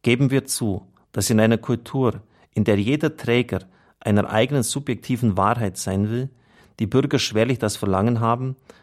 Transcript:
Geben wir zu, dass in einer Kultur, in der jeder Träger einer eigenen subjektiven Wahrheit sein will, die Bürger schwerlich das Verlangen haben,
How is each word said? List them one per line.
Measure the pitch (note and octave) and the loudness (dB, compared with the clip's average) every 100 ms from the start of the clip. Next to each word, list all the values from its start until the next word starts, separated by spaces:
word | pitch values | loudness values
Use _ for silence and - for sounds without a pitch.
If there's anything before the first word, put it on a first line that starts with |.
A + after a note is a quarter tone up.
Geben | - B2 C#3 | 2 2 2
wir | C3 C3 | 0 -2
zu, | - A2+ F#2+ - _ _ | -4 -4 -4 -10 _ _
dass | - G2 | -6 0
in | A2 | 4
einer | A2 A2+ | 4 2
Kultur, | - A#2+ - C#3 B2+ G#2 - _ _ | 0 -4 -4 -2 0 -2 -16 _ _
in | - | -2
der | G#2+ G2+ | 2 2
jeder | G#2 D3 D#3 - | 2 0 -2 -4
Träger | - A#2+ A#2 F#2+ - _ _ _ | 0 0 0 -6 -8 _ _ _
einer | - G#2 - | 0 2 2
eigenen | A2 A2+ C#3+ | 0 2 0
subjektiven | A#2+ C#3 C3+ A2 - A#2+ A#2+ F#2+ | -2 -4 -6 -8 -4 0 0 2
Wahrheit | G2 A2+ G#2 F2 | 2 0 -4 -6
sein | - F#2+ G#2 | -4 -2 -2
will, | A#2 C3+ _ _ _ _ - | -2 -6 _ _ _ _ -6
die | G#2+ | 0
Bürger | B2+ C3+ C#3 | 0 2 0
schwerlich | - G#2+ A#2 B2 | 0 0 0 0
das | A2 - | -2 -2
Verlangen | G2 F#2+ A2+ A#2+ | -2 2 2 2
haben, | A2+ A#2+ C3 C3 _ - | 0 0 -4 -10 _ -20